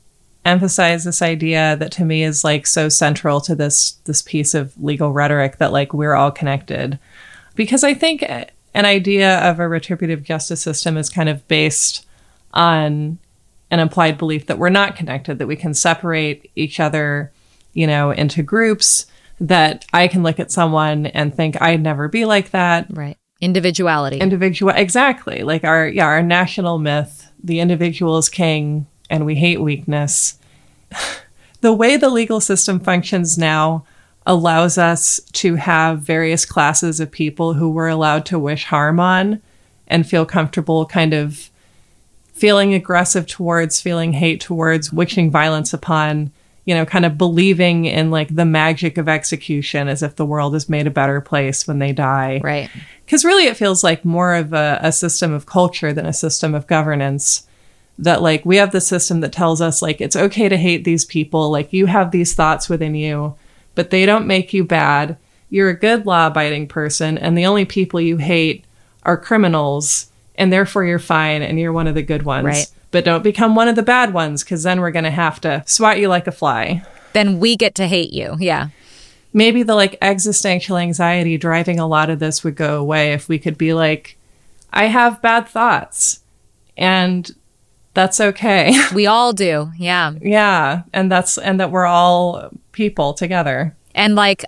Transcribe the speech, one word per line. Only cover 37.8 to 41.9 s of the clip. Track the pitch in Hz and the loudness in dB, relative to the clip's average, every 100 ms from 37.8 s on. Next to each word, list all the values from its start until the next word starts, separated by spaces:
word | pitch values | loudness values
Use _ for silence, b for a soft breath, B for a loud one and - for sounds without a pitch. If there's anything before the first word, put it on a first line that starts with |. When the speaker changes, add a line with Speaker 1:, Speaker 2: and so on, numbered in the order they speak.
| 165 | -2
Speaker 1:
allowed | 160 156 151 151 | 0 0 0 -2
to | 170 | -4
wish | 143 151 - | -2 -4 -2
harm | 151 147 170 | 0 2 2
on | 180 185 196 214 b b b b b | 4 2 0 -2 b b b b b
and | 170 151 | 0 2
feel | 170 | 0
comfortable | 160 180 156 - 156 160 156 | 0 0 -2 -2 -2 0 0
kind | 175 156 | 0 0
of | 156 147 147 - b b b b | 0 -2 -8 -16 b b b b